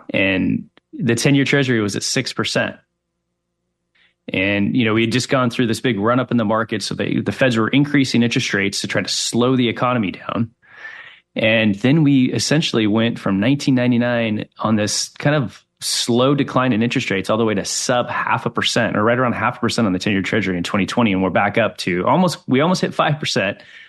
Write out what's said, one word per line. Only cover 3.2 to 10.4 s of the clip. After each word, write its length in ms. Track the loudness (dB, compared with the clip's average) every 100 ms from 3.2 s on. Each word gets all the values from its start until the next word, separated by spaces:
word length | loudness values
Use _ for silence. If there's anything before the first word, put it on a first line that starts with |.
| _ _ _ _ _ _ _ _ _ _ -6
And, 460 | -2 0 0 0 2
you 80 | 2
know, 80 |
we 80 | 2
had 100 | 2
just 160 | 0 0
gone 220 | 0 0
through 160 | 0 -2
this 160 | 0
big 180 | -2 0
run 200 | 2 0
up 100 | 2
in 80 | 0
the 80 | 2
market. 380 | 0 -2 -4
So 100 | -6
they, 220 | -4 -2 -2
the 160 | -2
Feds 260 | 0 2 2
were 100 | 2
increasing 520 | 2 2 2 2 2
interest 320 | 2 0 -2
rates 260 | -2 -2 -4
to 60 | -4
try 140 | -4
to 80 | -4
slow 460 | -4 -2 0 2 2
the 140 | 0
economy 420 | 0 0 0 -2
down. 400 | -6 -6 -4